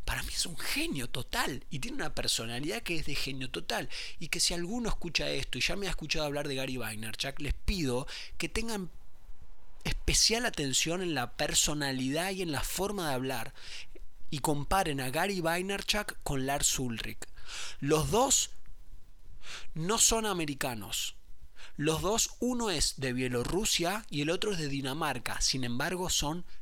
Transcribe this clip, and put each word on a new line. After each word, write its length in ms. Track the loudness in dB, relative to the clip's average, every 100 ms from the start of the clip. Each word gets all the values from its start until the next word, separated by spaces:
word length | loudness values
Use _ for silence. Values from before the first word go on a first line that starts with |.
Para 180 | 0 0
mí 100 | 0
es 140 | -2 -2
un 100 | 0
genio 540 | 0 0 0 0 -2
total 540 | -2 -2 0 0 -2 -4
y 100 | -4
tiene 160 | -2 0
una 180 | 0
personalidad 680 | 0 0 0 0 -2 -2 -4
que 140 | 0 0
es 80 | 2
de 100 | 2
genio 340 | 0 -2 -4
total". 380 | -4 -2 -2 -2 -4 -2 -2
Y 80 | -2
que 100 | 2
si 160 | 2
alguno 340 | 2 -2 0 2
escucha 400 | 2 2 0 0
esto 300 | 0 -2 0
y 20 |
ya 140 | 0
me 140 | 0 0
ha 20 |
escuchado 340 | -2 0 0
hablar 220 | 0 0 -2
de 80 |
Gary 220 | -2 -2 -2
Vaynerchuk, 640 | -2 -4 -4 -2 -2 0
les 140 | 0
pido 520 | 2 2 2 2 2 0 -4 -4 -2
que 100 | -2
tengan 440 | 0 0 -2 -4 -6 -6 -6 -4 -4 -4 -4 -4 -2
especial 640 | 0 2 4 6 6 4 0
atención 560 | 0 2 2 2 0
en 100 | 0
la 200 | 0 -2
personalidad 1000 | -2 2 4 2 2 0 0 0 0 0
y 120 | -2
en 100 | -2
la 100 | 0
forma 460 | 0 0 -2 0 0
de 60 |
hablar 380 | 0 0 -2 -4 -6 -6 -4 -4 -4 -4 0 0
y 80 | 2
comparen 640 | 2 2 4 4 4 0
a 100 | 0
Gary 300 | 0 0 2
Vaynerchuk 800 | 2 2 0 -2 0 0 0 -4
con 240 | -2 0 2
Lars 320 | 2 2 2
Ulrich. 400 | 0 -2 -4 -4 -6 -4 -4 -2 -4 -2
Los 320 | 4 4 6
dos 380 | 4 6 4 2 -2 -4 -4 -6 -8 -8 -10 -8 -4 -4 -2 -2
no 240 | 0 0 4
son 260 | 6 4
americanos. 920 | 2 0 -2 -2 -4 -4 -4 -4 -4 -6 -8 -8 -8 -8 -6 -2
Los 240 | 0 2
dos, 300 | 2 2 0 0
uno 320 | -2 2 2
es 240 | 2 0 0
de 140 | -2
Bielorrusia 960 | 0 0 0 2 0 2 2 2 0 -2
y 120 | -2
el 100 | 0
otro 220 | 2 2
es 60 | 0
de 100 | 0
Dinamarca. 720 | -2 -2 0 0 0 -2 0
Sin 240 | 2 2
embargo, 460 | 0 0 0 -2 0
son 340 | 2 0 -2 -2 -4